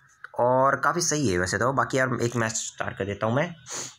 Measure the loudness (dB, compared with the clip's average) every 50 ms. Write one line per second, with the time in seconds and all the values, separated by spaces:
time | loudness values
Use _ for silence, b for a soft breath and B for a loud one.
0 | B B _ _ -20 -12 -2 0 2 4 4 6 4 4 4 2 2 0 0 0
1 | 0 0 0 0 0 2 2 2 0 0 0 0 0 0 2 0 -2 0 2 0
2 | 0 2 0 0 -2 -2 0 0 -2 -2 -2 -4 -8 -8 -8 -8 -8 -6 -4 -6
3 | -4 -4 -4 -2 -2 0 0 0 0 -2 -6 -12 -16 B B B B B B